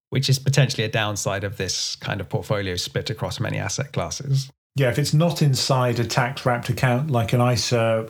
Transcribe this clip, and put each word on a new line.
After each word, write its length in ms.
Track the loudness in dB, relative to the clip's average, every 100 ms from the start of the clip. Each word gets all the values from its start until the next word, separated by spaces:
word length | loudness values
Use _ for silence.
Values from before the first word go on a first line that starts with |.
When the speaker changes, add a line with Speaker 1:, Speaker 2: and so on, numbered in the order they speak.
| _
Speaker 1:
which 220 | -2 0
is 80 | 0
potentially 460 | 2 2 2 0
a 40 | -2
downside 560 | 0 -2 -2 -4 -4
of 140 | -4 -4
this 380 | -4 -4 -6 -6
kind 220 | -6 -6
of 120 | -4
portfolio 460 | -6 -2 -2 -2 -4
split 340 | -4 -4 -6
across 280 | -6 -6 -4
many 200 | -4 -4
asset 340 | -4 -4 -4
classes. 580 | -4 -4 -6 -2 -2 -2 _ _
Speaker 2:
Yeah, 140 | 0 2
if 100 | 2
it's 140 | 2
not 300 | 4 4 4
inside 580 | 2 4 2 2 2 0
a 60 | 0
tax-wrapped 640 | 0 0 0 0 0 -2
account 400 | 0 2 2 2
like 240 | 0 2
an 80 | 2
isa 680 | 4 2 2 2 2 0 -2